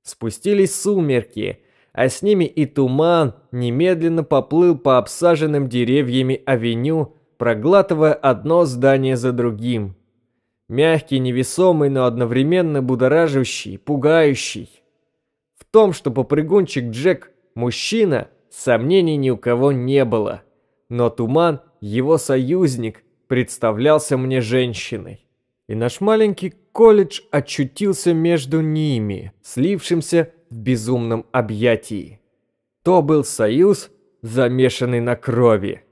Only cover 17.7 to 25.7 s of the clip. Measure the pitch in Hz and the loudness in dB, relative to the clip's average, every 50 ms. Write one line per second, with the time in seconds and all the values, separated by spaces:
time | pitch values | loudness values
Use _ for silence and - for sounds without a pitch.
17.7 | 117 - - - 208 226 214 185 143 113 - - _ _ _ _ - - - 135 | -4 -6 -6 -4 0 0 2 2 0 -2 -4 -8 _ _ _ _ -20 -8 -2 0
18.7 | 120 110 117 147 185 196 175 160 156 143 135 131 120 110 - 123 120 120 135 143 | 0 0 2 2 2 2 2 2 0 0 0 -2 -2 -2 -2 -2 0 2 2 0
19.7 | 139 127 123 127 139 139 131 117 117 113 104 - - - _ _ _ _ _ _ | 0 0 -2 0 2 2 2 2 0 -2 -2 -4 -6 -10 _ _ _ _ _ _
20.7 | _ _ _ _ 120 120 120 117 120 - 117 110 131 160 170 170 151 135 _ _ | _ _ _ _ -4 -2 -2 -2 -2 -4 -4 0 2 2 2 2 0 -4 _ _
21.7 | _ _ 104 104 104 123 127 147 165 156 - - 135 131 127 127 170 185 185 143 | _ _ -12 -6 -4 -2 2 2 2 0 2 0 -2 0 0 0 0 0 0 0
22.7 | 127 120 113 113 107 - _ _ _ _ _ _ 131 127 120 - - - - 113 | 0 -2 -8 -8 -10 -12 _ _ _ _ _ _ -2 -2 -2 -4 -6 -4 -2 -2
23.7 | 107 104 127 147 156 151 - - 143 127 127 131 131 131 117 107 120 127 127 123 | -2 0 2 2 2 2 2 -2 -4 -2 -2 -2 -2 -2 -2 0 0 0 0 -2
24.7 | 113 - - - 120 101 92 - 101 - _ _ _ _ _ _ _ _ _ - | -4 -10 -10 -10 -10 -12 -12 -14 -20 -20 _ _ _ _ _ _ _ _ _ -10